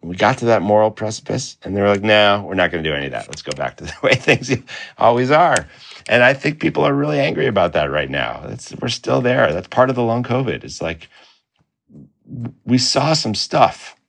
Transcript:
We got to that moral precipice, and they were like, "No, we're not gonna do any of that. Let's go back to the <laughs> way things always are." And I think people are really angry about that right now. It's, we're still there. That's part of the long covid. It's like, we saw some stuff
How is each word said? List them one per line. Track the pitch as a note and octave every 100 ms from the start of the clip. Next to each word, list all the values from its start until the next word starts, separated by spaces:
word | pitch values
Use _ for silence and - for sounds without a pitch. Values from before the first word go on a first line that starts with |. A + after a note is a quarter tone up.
We | E2 F2+
got | G#2 C3+
to | A#2
that | A2
moral | F#2 G#2 G#2+
precipice, | G#2 G#2+ G#2+ - G#2+ - -
and | - G2
they |
were | G2+
like, | G2+
"No, | G#2+ G#2+ G#2 G2+ F2+
we're |
not | F#2+ F2
gonna | E2+
do | D#2+
any | D2 C#2+
of |
that. | B1+ -
Let's | -
go | -
back | C#2+ C2+ -
to | E2
the | -
<laughs> |
way | B2+
things | C3 - C#3 B2+ A#2+ - - - -
always | A2+ A#2+ B2+
are." | D3+ F3 A#2 - - - - -
And | A#2+
I | B2 C#3
think | - D#3
people | D#3+ C#3+
are | C#3+
really | C#3 D3 D3
angry | C#3 - -
about | G2+ E2+
that | D#2+ D2
right | D2 C#2
now. | C#2 A#1+ B1 D2
It's, | A#2 - -
we're | B2
still | - - C3
there. | B2 C3 A2
That's | E2 F#2
part | - B2+
of | B2
the |
long | A#2 A#2
covid. | B2 B2+ B2+ C#2
It's | - -
like, | E2 E2 - _ - _ _ _ _ _ _ - - _ _ A#2+ A#2 - -
we | B2+
saw | - C3+ C#3+
some | D#3 A#2
stuff | G2+ - D3+ A2 - - -